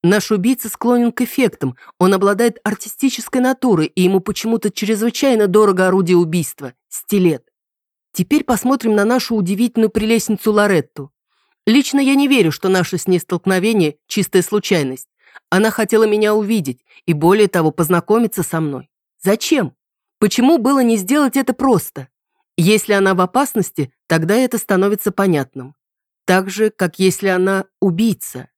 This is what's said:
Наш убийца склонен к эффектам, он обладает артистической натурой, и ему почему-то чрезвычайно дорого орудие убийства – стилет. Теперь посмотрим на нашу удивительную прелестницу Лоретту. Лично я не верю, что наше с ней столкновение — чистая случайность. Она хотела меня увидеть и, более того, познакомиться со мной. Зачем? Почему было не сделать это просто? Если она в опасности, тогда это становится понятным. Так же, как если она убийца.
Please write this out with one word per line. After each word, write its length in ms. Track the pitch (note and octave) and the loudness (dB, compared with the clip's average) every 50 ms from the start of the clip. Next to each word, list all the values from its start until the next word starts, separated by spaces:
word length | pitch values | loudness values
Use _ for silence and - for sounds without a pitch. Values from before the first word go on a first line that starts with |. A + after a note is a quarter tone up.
| - | 2
Наш 280 | E3+ G3+ G#3 G3+ - | 2 2 2 0 -2
убийца 360 | A3 G3+ F3+ A#3+ C4+ - - A3 | -2 0 0 0 -2 -2 -6 -12
склонен 440 | - - - A#3+ B3 A#3+ A#3+ A#3 | -12 -4 -2 0 0 2 0 -2
к 80 | A#3 - | -2 -4
эффектам, 560 | B3+ A#3 - - B3+ A3+ - _ - C3 B2 _ - - _ _ | -6 -4 -2 -2 -2 -2 -2 _ -8 -8 -8 _ -20 -20 _ _
он 140 | F#3 F#3 | 2 2
обладает 460 | G3 F#3+ G3 G3 G3+ F#3+ A#3+ A#3 - - _ | 2 2 2 0 0 2 0 -2 -2 -4 _
артистической 760 | G#3+ - - - G3+ - - C#4 C4 - - - - - B3+ | -8 -8 -8 -10 -18 -8 -4 -2 -2 -2 -4 -10 -4 -2 0
натурой, 460 | B3 C4 C4 _ - B3 G3+ D#3+ D#3 | 0 0 0 _ 0 0 2 2 0
и 160 | - _ - | -2 _ 0
ему 180 | F3+ F3+ F#3+ F#3+ | 2 2 2 0
почему-то 500 | F#3 - G3 - - A3 A3+ A3+ - G#3 | -2 -4 -8 -6 -4 -2 -2 -2 -2 -4
чрезвычайно 760 | - - G#3+ G3 A3+ G3+ A3 A#3+ - - D4 C4+ B3 A3 G#3 | -6 -4 -4 -4 -2 -2 -2 -4 -2 0 0 0 2 2 2
дорого 400 | F#3+ F3+ G#3+ G#3+ G3+ F#3+ F#3 F#3 | 2 4 4 4 4 2 2 2
орудие 300 | F#3 F3+ G3 F#3 E3 F3+ | 2 2 2 2 4 4
убийства – 580 | E3+ F3 D#3+ D#3+ F3 D3+ - - - C#3+ B2+ _ _ _ _ | 2 2 2 -2 -4 -4 -6 -10 -14 -16 -16 _ _ _ _
стилет. 600 | - - - - G#3 G3 F3+ E3+ D3+ B2 _ _ _ _ _ _ _ _ _ _ _ _ _ _ | -16 -16 -6 -2 0 2 2 2 0 0 _ _ _ _ _ _ _ _ _ _ _ _ _ _
Теперь 300 | _ - F3 _ C#4+ D4+ | _ -6 -2 _ 0 -2
посмотрим 540 | - - A#3+ - - B3 C4+ C4 - A3+ G#3+ | 0 0 -4 -2 0 -2 -2 0 0 0 0
на 80 | G#3 G3+ | 2 2
нашу 320 | A3 B3 B3+ - - A#3 | 2 0 0 -2 -2 -2
удивительную 540 | G#3+ F#3 E3+ G3+ F#3+ A#3+ A#3 _ A#3 A3 A3 | -2 -2 -2 0 -2 -2 -2 _ 0 0 0
прелестницу 600 | - G#3 G#3+ G#3+ A#3 A3+ - - G#3+ - - A3 | 0 -2 0 0 0 0 0 -2 -4 -2 -2 0
Лоретту. 600 | G#3 G#3 G#3 G#3 G3 D#3+ C#3 _ _ - C#3 - _ _ _ _ _ _ _ _ _ _ _ | 2 2 2 2 2 0 -2 _ _ -16 -16 -16 _ _ _ _ _ _ _ _ _ _ _
Лично 340 | G#3+ A3+ C#4+ C4 - - C#4 | 2 2 2 2 2 0 0
я 160 | C#4 C4+ C#4 | 2 2 2
не 100 | C4+ C#4+ | 2 2
верю, 240 | C4+ C#4 B3 F#3 D#3+ | 2 2 2 2 2
что 180 | C#3+ - - F#3+ | 0 -2 -2 0
наше 300 | F#3 F#3 E3+ - - E3+ | 0 0 0 -2 -4 -6
с 80 | - | 0
ней 140 | - F#3 E3+ | 0 0 0
столкновение — 760 | - - F#3 E3+ _ F#3+ F#3+ F#3 F3+ A3 A3+ G3+ E3+ D3+ - _ _ _ | 0 -4 -6 -4 _ 0 0 0 0 0 0 2 0 0 -2 _ _ _
чистая 340 | - G#3 F#3 - - F#3 | -4 -4 -4 2 0 0
случайность. 680 | F3 - G#3 G#3 - - G3 E3 C#3+ C3 C3 - - _ _ _ _ _ _ - _ _ | 0 2 -2 -2 0 0 0 0 0 -4 -6 -10 -16 _ _ _ _ _ _ -20 _ _
Она 200 | F3 F#3+ G#3+ A3 | 0 2 2 0
хотела 340 | - - A3 G3 A3+ A3 A3 | 0 -2 -2 0 2 2 2
меня 300 | G#3+ G#3 G#3+ G#3+ G#3+ G#3+ | 2 2 0 2 2 2
увидеть 500 | A3 G#3 G3+ A3+ G#3+ D3+ C3+ B2 _ _ _ _ - _ | 0 0 0 -2 -2 -2 -4 -8 _ _ _ _ -8 _
и, 60 | - | -4
более 340 | E3 D3 D#3 E3+ G3+ A3 G#3 | -2 2 2 2 4 4 2
того, 240 | F#3+ - F3 D#3+ D#3 | 2 2 0 0 0
познакомиться 720 | D3 - E3 D3+ F3+ E3+ - - G#3 A#3 A#3+ G3+ - - | 0 -2 -2 0 0 -2 0 0 0 0 0 -2 -2 -6
со 180 | E3+ - - E3 | -6 -4 -4 -4
мной. 300 | D#3+ D3 C#3 B2+ C#3 _ _ _ _ _ _ _ | -4 -4 -6 -8 -12 _ _ _ _ _ _ _
Зачем? 540 | - F#3+ G#3 - - - D#4+ C#4 G3 B2+ _ _ _ _ _ _ _ _ _ _ | -2 -2 -2 -2 0 0 0 0 0 -2 _ _ _ _ _ _ _ _ _ _
Почему 400 | G#3+ G#3 - - B3+ C4 E4+ D#4 | -2 0 2 2 4 4 4 4
было 240 | G#3 C4 C#4+ C4+ | 2 2 2 2
не 140 | B3 A#3 A3+ | 2 2 0
сделать 400 | G#3 F#3 F#3 C4+ D4+ - A3+ - | 0 0 -2 0 0 0 0 0
это 160 | C#4 C4+ - | 0 -2 -2
просто? 560 | A#3 - - C4+ A#3 E3 - - _ C#3+ C3 _ _ _ _ _ _ _ _ _ _ | -2 -2 2 2 2 2 0 -6 _ -16 -16 _ _ _ _ _ _ _ _ _ _
Если 360 | - D#3+ F#3 G#3+ G#3 - - | 0 2 2 2 2 2 0
она 220 | G#3 G3 G3 F#3+ F#3 | 0 2 2 2 2
в 60 | F3 | 2
опасности, 720 | F3+ F3+ - C4 C#4+ - - A3+ F3+ - _ - C#3+ - _ _ _ _ | 0 0 0 -2 -2 -2 -2 -4 -4 -4 _ -6 -6 -6 _ _ _ _
тогда 260 | D#3+ D#3+ D#3+ E3 G#3 | -2 -2 0 0 0
это 240 | A#3+ C4 B3 - A3 | 0 0 0 -2 -6
становится 540 | - - G3+ F#3 F#3+ G3+ G#3 G3+ - G#3 | -2 -2 0 0 2 0 -2 -2 -4 -6
понятным. 640 | F#3+ - G3 F#3+ E3+ D3 C3 _ _ C3+ B2 C3+ - _ _ _ _ _ _ _ _ _ _ | -2 0 0 0 0 0 -2 _ _ -18 -18 -18 -20 _ _ _ _ _ _ _ _ _ _
Так 260 | - F#3 F#3+ F#3+ F#3+ | 0 0 0 0 -4
же, 200 | F#3 G3+ A3 G#3+ | -2 -2 -2 -2
как 280 | _ - F#3 E3+ - - | _ -4 -6 -6 -2 0
если 300 | F#3+ F#3 F3 - G3+ G3 | 0 0 0 0 -2 -2
она 380 | F#3 F3+ F#3 F#3+ G3 F#3+ F#3+ _ _ _ | 0 0 0 0 0 -2 -4 _ _ _
убийца. 680 | - F#3+ E3 E3 A3+ A3+ F#3 _ - - - B2+ B2+ _ _ | -2 -2 0 0 0 0 -2 _ -8 -16 -14 -16 -18 _ _